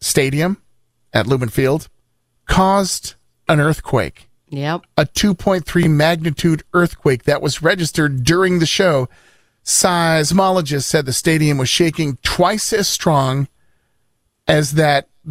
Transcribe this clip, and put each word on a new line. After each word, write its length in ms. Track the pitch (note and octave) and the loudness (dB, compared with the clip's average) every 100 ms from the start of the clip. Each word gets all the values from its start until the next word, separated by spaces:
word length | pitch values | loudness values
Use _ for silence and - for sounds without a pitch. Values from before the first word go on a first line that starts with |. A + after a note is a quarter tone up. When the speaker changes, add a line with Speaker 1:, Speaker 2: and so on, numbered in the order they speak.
Speaker 1:
stadium, 560 | - D3+ C3+ C#3+ F3 G3+ _ _ _ _ _ | -2 0 0 0 -2 -4 _ _ _ _ _
at 140 | A2 A2 | -4 0
Lumen 200 | C3 A#2+ | -2 -2
Field, 380 | - C3 D#3 - _ _ _ _ _ - | 0 0 -2 -6 _ _ _ _ _ -2
caused 680 | F#3+ F#3+ G3 F#3 - - - _ _ - | 2 4 2 -2 -6 -10 -18 _ _ 0
an 120 | D3+ | 2
earthquake. 680 | D3+ D#3 - B2+ E2 - - _ _ | 2 -2 -2 -2 -2 -10 -20 _ _
Speaker 2:
Yep. 320 | C#3 D3 F3 _ - | -8 -6 -6 _ -4
Speaker 1:
A 80 | D3 | -2
two 280 | - G#3 | 0 0
point 320 | F3+ G3+ F#3 - | 0 -2 -2 -2
three 220 | F3 E3 | 0 2
magnitude 760 | D3 D#3+ E3+ E3 - E3+ D#3 - | 2 2 0 -4 -2 0 0 -2
earthquake 520 | F3+ F3 - D3 B2+ | 0 0 0 -2 0
that 180 | - C#3+ | 0 -2
was 200 | D3 - | -2 -2
registered 640 | D#3+ F#3+ D#3 - D3 C3 | 0 0 -2 0 0 0
during 340 | B2 F3 F#3 F3+ | 0 2 2 2
the 80 | D#3 | 0
show. 420 | - F#3 C#3 B2 _ _ _ _ _ | 2 2 2 -2 _ _ _ _ _
Seismologists 1200 | - - F#3+ F3 E3 D#3+ D3 F#3 F#3+ F#3 C#3+ C#3+ | -4 0 2 2 2 2 2 2 2 0 -2 -4
said 220 | - D#3 C3 | 0 -2 -2
the 60 | |
stadium 460 | A#2+ E3 D3+ D3+ C#3 | -2 0 2 2 0
was 100 | B2+ | -2
shaking 480 | - E3 D#3 D3 B2+ | 0 0 0 -6 -4
twice 500 | - - F3 G#3+ - | -6 0 0 0 -2
as 160 | G#3+ F#3+ | -2 -2
strong 600 | - F3 C#3+ C3 C3+ C3+ _ _ _ _ _ _ _ _ _ - | -2 0 2 0 -2 -4 _ _ _ _ _ _ _ _ _ 0
as 260 | D#3 C#3+ | 0 2
that 360 | D3+ D3+ C#3 - _ D#3 | 0 2 0 -2 _ -10